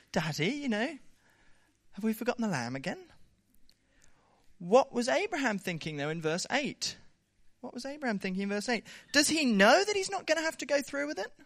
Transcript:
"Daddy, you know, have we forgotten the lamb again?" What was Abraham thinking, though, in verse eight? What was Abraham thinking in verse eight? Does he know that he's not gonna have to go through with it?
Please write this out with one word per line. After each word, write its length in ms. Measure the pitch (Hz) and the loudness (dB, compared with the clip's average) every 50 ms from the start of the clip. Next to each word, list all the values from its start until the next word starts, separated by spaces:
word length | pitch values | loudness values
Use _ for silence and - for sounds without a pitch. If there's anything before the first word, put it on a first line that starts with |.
| - _ - | -10 _ -4
"Daddy, 360 | 185 156 160 147 - - 190 | -2 -2 -2 -2 -2 0 -2
you 200 | 285 294 285 269 | -2 -2 -2 -2
know, 300 | 214 208 233 311 320 254 - - - _ _ _ _ _ _ - - _ _ _ _ _ _ - - | 0 0 -2 -2 -4 -8 -16 -20 -20 _ _ _ _ _ _ -20 -20 _ _ _ _ _ _ -20 -10
have 120 | 196 208 | -4 -2
we 80 | 220 214 | -2 -2
forgotten 300 | - 240 247 - - 226 | -2 -2 -2 -2 0 0
the 60 | 214 | 0
lamb 280 | 175 127 117 120 127 | 0 0 -2 -2 -6
again?" 260 | 135 131 175 233 370 359 - - - - - _ _ _ _ _ - - - - _ _ _ _ _ - - - _ _ _ _ _ _ - - - | -6 -6 -6 -8 -8 -12 -20 -20 -20 -20 -20 _ _ _ _ _ -20 -20 -20 -20 _ _ _ _ _ -20 -20 -20 _ _ _ _ _ _ -20 -18 -12
What 340 | 180 175 208 262 - - - | 0 4 6 6 6 4 0
was 160 | 240 240 262 | -2 0 0
Abraham 500 | 254 302 392 415 - 302 269 240 208 190 | 0 0 0 -2 -2 0 0 0 -2 -2
thinking, 380 | - 190 175 151 - 165 156 | -4 -6 -6 -6 -6 -6 -4
though, 140 | 143 143 151 | -4 -4 -4
in 100 | 160 170 | -4 -2
verse 260 | 160 156 160 180 - - | -2 -2 -2 -2 -2 -2
eight? 480 | - - 294 190 - - - - - - - - _ _ _ _ _ _ - - - _ - | -2 -2 -2 -2 -6 -6 -6 -8 -8 -10 -16 -20 _ _ _ _ _ _ -20 -20 -20 _ -16
What 100 | - - | -14 -12
was 140 | 247 240 | -10 -10
Abraham 320 | 269 285 302 294 247 208 190 | -10 -10 -6 -4 -4 -4 -2
thinking 240 | - 190 185 190 196 | -4 -4 -4 -2 -2
in 60 | 202 | -2
verse 180 | 202 208 208 - | -2 -2 -2 -2
eight? 160 | 240 208 - - - - - - - | -2 -2 -4 -8 -18 -20 -6 0 4
Does 160 | - - - | 4 4 4
he 180 | 302 320 302 | 2 2 2
know 360 | 247 220 190 196 220 277 359 403 | 4 6 8 8 10 8 8 6
that 140 | 415 415 | 4 0
he's 140 | 392 381 381 | -2 -2 -2
not 160 | 392 359 - | -4 -4 -2
gonna 160 | - 311 330 311 | -2 0 0 0
have 160 | 320 320 - | -4 -4 -4
to 80 | 302 | -4
go 160 | 269 294 285 - | 0 0 0 -2
through 240 | - - 277 285 | -2 -4 -4 -4
with 120 | 294 311 370 | -4 -4 -6
it? 140 | - - - - 294 | -8 -10 -10 -18 -20